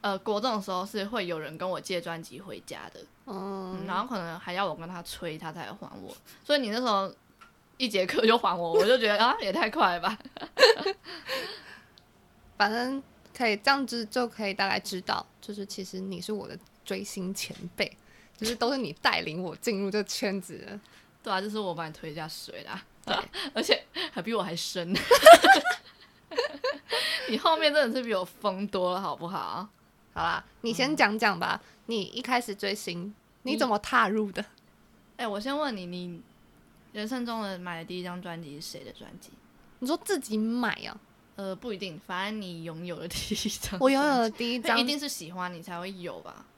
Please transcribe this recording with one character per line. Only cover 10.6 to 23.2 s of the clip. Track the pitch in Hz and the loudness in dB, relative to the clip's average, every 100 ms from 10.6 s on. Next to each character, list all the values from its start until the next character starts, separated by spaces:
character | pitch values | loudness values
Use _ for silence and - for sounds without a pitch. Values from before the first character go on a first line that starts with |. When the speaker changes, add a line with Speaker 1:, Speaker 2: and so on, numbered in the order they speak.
| 494 440 381 381 - 339 - 539 | 8 8 2 -6 -12 -16 -8 -8
Speaker 1:
<laughs> | - 427 - - - - _ _ _ _ - - | -6 -12 -16 -20 -20 -20 _ _ _ _ -20 0
Speaker 2:
反 | 208 | 0
正 | 226 247 269 - - - - | 2 -2 -4 -8 -20 -20 -2
可 | 240 | 0
以 | 208 | 2
这 | - | 4
样 | 277 262 | 4 2
子 | 233 214 | -4 -2
就 | 254 240 | -2 -2
可 | 226 208 | -2 -4
以 | |
大 | 196 196 | -2 0
概 | 196 | 0
知 | - 185 | -2 -8
道， | 185 - - _ | -2 -4 -4 _
就 | - | -14
是 | 202 | -10
其 | 196 - | -10 -10
实 | 190 185 | -10 -10
你 | 190 180 | -8 -8
是 | 180 | -6
我 | 214 202 | -6 -6
的 | - - _ | -14 -16 _
追 | - 190 | -8 -8
星 | 202 - 90 | -6 -6 -6
前 | 196 - - 170 | -6 -8 -10 -12
辈， | - - - - - - - | -4 -6 -6 -20 -20 -20 -6
就 | 214 | -4
是 | |
都 | 240 233 | 0 0
是 | 269 | 0
你 | 202 151 | -2 0
带 | 254 180 | 2 2
领 | 160 156 | -2 -4
我 | 180 - | -6 -4
进 | - 196 | -2 -2
入 | 196 | 0
这 | 208 | -2
圈 | 202 - 214 196 | -2 -2 -2 -2
子 | 180 147 | -6 -14
的。 | - 202 - - - _ | -14 -14 -16 -20 -20 _
Speaker 1:
对 | - | -4
啊， | 190 | -2
就 | 208 | -2
是 | 214 | -4
我 | 196 | -4
把 | 165 160 | -4 -6
你 | |
推 | 160 165 | -10 -12
下 | 151 156 | -10 -10
水 | - - - | -10 -12 -14
啦。 | - 196 - - - | -12 -12 -14 -18 -2
Speaker 2:
对。 | - | -2